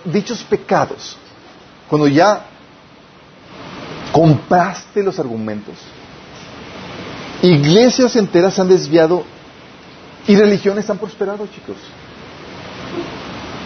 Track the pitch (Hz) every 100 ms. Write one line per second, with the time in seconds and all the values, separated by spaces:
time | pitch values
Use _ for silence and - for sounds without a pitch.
0 | 180 190 202 226 - 214 - 175 131 -
1 | - - - - - - - - - 151
2 | 147 143 196 202 - - - - - -
3 | - - - - - - - - - -
4 | - 147 160 143 - 180 185 175 - 208
5 | 196 - 131 113 107 104 104 87 - -
6 | - - - - - - - - - -
7 | - - - - 180 151 143 196 247 -
8 | 247 240 190 175 190 185 185 185 147 165
9 | 160 175 - - - - - - - -
10 | - - - 202 208 196 202 202 202 196
11 | 214 - 196 208 202 - - 98 - -
12 | - - - - - - - - - 339
13 | 339 - - - - -